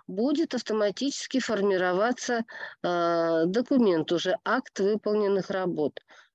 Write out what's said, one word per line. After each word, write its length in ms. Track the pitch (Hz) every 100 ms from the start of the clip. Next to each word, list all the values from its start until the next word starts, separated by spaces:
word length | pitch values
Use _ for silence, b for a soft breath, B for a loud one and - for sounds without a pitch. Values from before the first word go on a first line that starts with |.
| -
будет 480 | 185 254 302 330 247
автоматически 840 | - 214 208 - 277 - - 262
формироваться, 1080 | 233 208 202 185 180 180 226 247 - 240 233 B B -
а, 600 | 175 175 170 170 165 165 165
документ, 640 | 208 247 277 220 165 147
уже 260 | 170 185 180 -
«Акт 340 | 233 - -
выполненных 720 | 196 214 214 214 202 196 175
работ». 500 | 190 185 156 143 - B B B